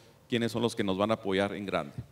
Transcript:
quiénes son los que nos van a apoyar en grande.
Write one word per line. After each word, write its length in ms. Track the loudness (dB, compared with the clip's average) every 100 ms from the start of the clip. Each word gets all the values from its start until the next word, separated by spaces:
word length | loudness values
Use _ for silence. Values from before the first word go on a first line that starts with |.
| -20 -20 -4
quiénes 240 | 0 0
son 80 | 0
los 120 | 0
que 120 | 0 0
nos 120 | 2
van 140 | 2
a 40 | 2
apoyar 380 | 0 2 2
en 120 | -2 -2
grande. 300 | -2 -4 -10 -14